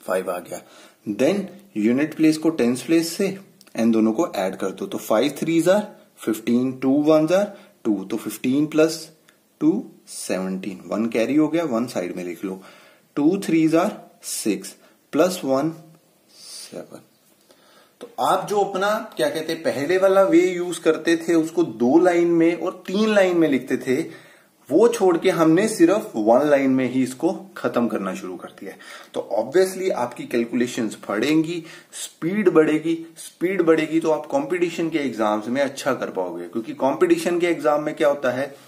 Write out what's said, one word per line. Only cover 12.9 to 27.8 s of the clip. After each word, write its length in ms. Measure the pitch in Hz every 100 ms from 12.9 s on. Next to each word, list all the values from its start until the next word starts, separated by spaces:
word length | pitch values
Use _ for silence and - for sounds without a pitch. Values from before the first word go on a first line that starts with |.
| _ _ -
टू 200 | 147 196
थ्री 280 | - 165 160
जार 320 | 160 202 - - _
सिक्स 500 | - - 110 95 - - _ _ _
प्लस 280 | - 180 185
वन 280 | 139 135 160 160 - _ _ _ _
सेवन। 680 | - - - - 90 - - - _ _ _ _ _ _ _ _ _
तो 100 | 123 -
आप 260 | 135 185 170
जो 120 | 208
अपना 280 | 196 190 202 220 233 -
क्या 120 | 147
कहते 240 | 156 160
हैं 100 | 160
पहले 360 | 135 117 147 185
वाला 240 | 190 190
वे 220 | 185 165 180
यूज़ 340 | 175 175 165
करते 360 | 160 156 160 165
थे, 160 | 165
उसको 280 | 165 160 -
दो 360 | 160 110 120 160
लाइन 300 | 180 175 170
में 240 | 170 165 170
और 260 | 185 - -
तीन 220 | 190 220
लाइन 280 | 208 185 175
में 120 | 156
लिखते 280 | 131 - 127
थे, 220 | 131 131 165 - - _ _ _ -
वो 180 | 160 233
छोड़ 280 | 226 190 165
के 120 | 185
हमने 360 | 170 160 165 214
सिर्फ 440 | - 170 208 - 117
वन 300 | 107 123 151
लाइन 220 | 139 135
में 180 | 131 123
ही 120 | 131
इसको 300 | 123 - 165 190 - -
खत्म 320 | 123 123